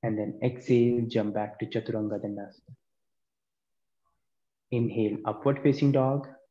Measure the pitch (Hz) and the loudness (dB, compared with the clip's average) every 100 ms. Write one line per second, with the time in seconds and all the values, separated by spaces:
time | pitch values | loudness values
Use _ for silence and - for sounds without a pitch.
0 | 113 107 104 - 123 - - 123 120 120 | -2 -2 -2 -2 -2 -2 2 4 6 2
1 | 117 117 104 104 104 - - 117 110 110 | 0 0 0 -2 -4 -6 -6 -6 -4 -4
2 | 107 104 104 101 101 - _ - _ _ | -4 -4 -6 -8 -12 -16 _ -20 _ _
3 | _ _ _ _ _ _ _ _ _ _ | _ _ _ _ _ _ _ _ _ _
4 | _ _ _ _ _ _ _ 123 117 113 | _ _ _ _ _ _ _ 0 0 2
5 | 107 104 - 104 139 139 147 139 143 135 | 0 0 -4 -2 0 2 2 4 4 4
6 | 131 139 160 - _ | 2 0 -4 -16 _